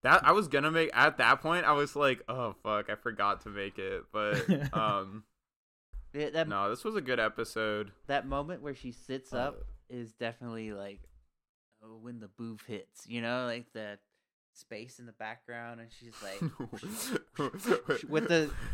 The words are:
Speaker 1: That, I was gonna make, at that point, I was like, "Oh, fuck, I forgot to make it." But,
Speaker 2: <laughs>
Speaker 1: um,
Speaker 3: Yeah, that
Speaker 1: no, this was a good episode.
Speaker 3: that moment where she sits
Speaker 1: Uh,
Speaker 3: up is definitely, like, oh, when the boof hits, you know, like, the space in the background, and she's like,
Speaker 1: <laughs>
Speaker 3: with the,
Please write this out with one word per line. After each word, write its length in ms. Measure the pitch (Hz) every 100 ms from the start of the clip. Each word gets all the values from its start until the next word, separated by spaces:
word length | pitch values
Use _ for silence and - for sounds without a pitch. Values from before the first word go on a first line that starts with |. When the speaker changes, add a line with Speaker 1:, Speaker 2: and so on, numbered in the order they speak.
Speaker 1:
That, 220 | 127 151
I 80 | 139
was 140 | 190 170
gonna 220 | 143 151
make, 200 | 160 160
at 240 | 117 147 -
that 240 | 120 139
point, 240 | 160 175 147
I 60 |
was 220 | 147 143
like, 280 | 143 139 127 -
"Oh, 260 | 127 117 95
fuck, 260 | 107 104 104
I 60 |
forgot 480 | 107 120 104 101 98
to 80 | 110
make 280 | 101 98 -
it." 260 | 95 95 -
But, 380 | 107 104 123 -
Speaker 2:
<laughs> 240 | 160 139
Speaker 1:
um, 500 | - 110 101 95 107 - _ _ _ _ _ _ - -
Speaker 3:
Yeah, 160 | 143 151
that 180 | 151 160
Speaker 1:
no, 220 | 101 101
this 140 | 120
was 120 | 214 214
a 40 |
good 180 | 131 123
episode. 720 | 110 - 113 110 110 104 98 - -
Speaker 3:
that 200 | 139 135
moment 360 | 139 147 175
where 120 | 147
she 180 | 135 127
sits 420 | 120 - 131 -
Speaker 1:
Uh, 20 | 127
Speaker 3:
up 260 | 135 - - - _
is 220 | 123 113
definitely, 580 | _ 117 117 120 113 110
like, 280 | 101 101 101 - - _ _ _ _ _ _
oh, 160 | 110 113
when 200 | 117 120
the 80 | 104
boof 360 | 98 117 107 -
hits, 400 | 104 - - -
you 140 | 117
know, 240 | 117 123 123
like, 260 | 117 120
the 240 | 113 107 101 _ _ _ _ _
space 440 | - - 110 123 123
in 40 | 120
the 60 |
background, 680 | 110 110 120 - 120 117 117
and 100 | 113
she's 220 | - 117 110
like, 180 | 101 98
Speaker 1:
<laughs> 1700 | 160 - 123 104 185 220 247 247 - - 139 196 240 - - 135 -
Speaker 3:
with 200 | 156 156
the, 220 | 170 151 - -